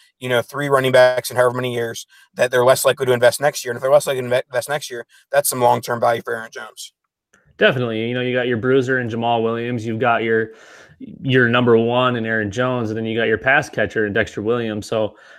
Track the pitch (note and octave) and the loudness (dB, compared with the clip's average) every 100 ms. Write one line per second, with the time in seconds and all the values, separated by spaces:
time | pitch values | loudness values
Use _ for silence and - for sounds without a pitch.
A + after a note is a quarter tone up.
0 | _ _ B2+ B2 - C3+ C#3+ C3+ C3 B2+ | _ _ -2 -2 -2 -6 0 2 4 6
1 | B2+ B2+ - B2 B2 B2 B2+ A#2+ A#2 A2+ | 6 4 -4 0 2 0 -4 -4 -6 -8
2 | - - _ - B2 C3 B2 C3 C3+ B2 | -16 -20 _ -2 0 4 4 4 2 0
3 | B2+ A#2+ A#2+ - C#3+ - B2+ A#2+ C3 D3 | 0 4 4 4 -2 -2 -8 -6 2 2
4 | C#3+ C3 B2 C3 - C3 B2+ D3 - A#2+ | 2 -4 -2 -2 -2 -6 -4 -8 -8 -14
5 | - _ _ C#3 - C3 A#2+ A#2+ A#2+ A#2+ | -16 _ _ 0 0 2 2 2 -2 0
6 | A#2+ A#2 A#2+ A#2 A2+ - A2+ - - _ | 0 0 -4 -8 -10 -16 -18 -16 -18 _
7 | _ _ _ _ _ - G#3 C3 A#2+ A2 | _ _ _ _ _ 0 0 0 -4 -4
8 | A2+ B2 B2+ B2 B2 A#2+ B2+ C3+ B2 C3 | -4 -4 -2 -2 -2 -2 2 2 2 -2
9 | A#2+ A#2 A#2 A#2 A2+ A#2 A#2+ B2 A2+ A2+ | -2 -4 0 0 0 -4 -4 -6 -6 -2
10 | A#2+ A2+ A2+ A2+ A2 - - - - - | 0 0 2 0 -2 -10 -20 -20 -20 -20
11 | C3 - C3 B2+ A#2+ B2 A#2+ A2+ A#2 A#2+ | -20 -8 0 4 4 4 4 4 4 0
12 | B2+ A#2+ A2+ A2 G#2 A#2+ B2+ B2 A2 A2 | 0 -2 -2 -2 -2 -2 -2 -2 -4 -4
13 | A2+ A2+ A2 G#2+ C3 C#3+ C#3+ - G#2 A2+ | -4 -2 0 0 2 2 0 -4 -2 -2
14 | G#2 G#2 G#2 - G#2 A#2+ A2+ G#2+ - A2+ | -2 0 -2 -4 -2 -2 -2 -6 -4 -4
15 | G#2+ - - | -4 -8 -20